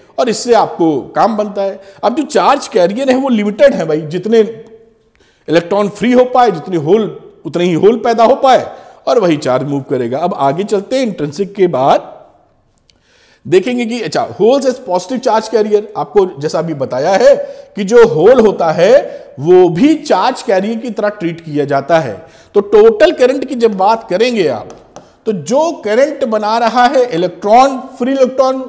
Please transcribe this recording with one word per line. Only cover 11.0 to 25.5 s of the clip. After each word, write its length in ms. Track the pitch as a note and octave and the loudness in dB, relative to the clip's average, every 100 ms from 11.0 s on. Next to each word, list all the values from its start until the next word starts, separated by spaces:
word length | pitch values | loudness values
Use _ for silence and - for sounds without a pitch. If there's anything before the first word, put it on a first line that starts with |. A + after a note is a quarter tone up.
| B3 | -4
इंट्रिंसिक 480 | F3 D3 C#3+ G3 | -4 -8 -6 -8
के 120 | G3+ F3+ | -2 0
बाद, 460 | C3 C#3 G#3+ - - - _ _ _ _ _ _ _ _ _ _ _ - | 2 2 0 -2 -20 -20 _ _ _ _ _ _ _ _ _ _ _ -2
देखेंगे 380 | F#3 B3 B3 A3+ | 0 0 -2 -4
कि 140 | A#3+ | -6
अच्छा 220 | E3+ C#3+ A2+ A2+ | -6 -4 -4 0
होल्स 260 | G#3 C4+ C4+ | 2 2 0
as 80 | |
पॉजिटिव 440 | B3 - F3+ - B3+ | -4 -4 -6 -4 -4
चार्ज 300 | A#3 A3 A3 | -2 -2 0
कैरियर, 440 | A3+ G#3 G#3 G#3+ C3 | -2 0 -2 -2 -8
आपको 440 | D3 G3+ F3+ C#3 | -2 0 0 -2
जैसा 180 | D#3 E3+ | -6 -4
अभी 160 | E3 | -6
बताया 380 | D3 B2+ B2 D#3 | -6 -6 -4 0
है 220 | G3 C4 A#3+ - - - - | 2 4 2 -2 -14 -14 -8
कि 80 | |
जो 220 | G3 A#3+ G3+ | 2 6 6
होल 340 | D3+ F#3+ C4 | 6 4 6
होता 300 | A3 E3 E3 | 4 2 -2
है 240 | E3 F#3 C#4+ - - - - | 2 4 4 2 -8 -18 -4
वो 280 | D#3 F3+ F3 | 4 4 4
भी 260 | E3+ C#4+ | 4 2
चार्ज 480 | D4 - F#3+ A3+ C4 | 2 0 0 0 -2
कैरियर 360 | - F#3 G3+ A3+ | -2 -2 -2 -6
की 120 | B3 | -8
तरह 180 | A3 G#3 | -6 -6
ट्रीट 320 | - E3+ D#3+ | -4 -8 -8
किया 240 | D#3+ D3 | -6 -4
जाता 340 | C#3 C#3 C3 E3 | -2 -2 0 0
है। 280 | C3 F#2+ - - _ | 0 -8 -16 -20 _
तो 60 | G3+ | -2
टोटल 520 | G3+ G#3+ A3+ G#4 E4 | 2 6 6 6 2
करंट 320 | C#4 B3+ C#4 | 4 0 0
की 100 | C4 | -6
जब 220 | B3+ A#3 G3 | -2 -2 0
बात 320 | G3 A3+ - | 0 -2 -2
करेंगे 380 | F3+ B3 A3+ D3+ | -2 0 0 -2
आप, 200 | A2 G#2 - - - - _ A3 | -4 -10 -20 -20 -20 -20 _ -8
तो 60 | |
जो 400 | F#3+ C#3 | -6 -2